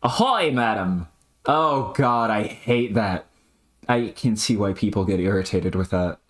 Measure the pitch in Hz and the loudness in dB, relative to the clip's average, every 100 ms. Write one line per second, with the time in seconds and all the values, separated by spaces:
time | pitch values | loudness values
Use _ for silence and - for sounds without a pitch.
0 | 123 - 240 240 170 127 117 104 92 92 | -2 0 2 2 2 2 0 0 0 -2
1 | 85 _ _ _ - 147 156 139 131 - | -4 _ _ _ -2 2 2 0 -2 0
2 | 127 120 113 107 104 - - 120 120 104 | 2 2 0 0 -2 -8 -2 0 2 0
3 | 104 90 - _ _ _ _ _ - 120 | -2 -4 -8 _ _ _ _ _ -2 0
4 | 117 - 131 107 - 110 101 92 107 101 | 0 -2 -2 0 0 0 0 0 -2 0
5 | 95 92 92 98 92 95 90 92 92 92 | 0 0 2 0 0 -2 -2 -2 -2 0
6 | 90 82 | -2 -4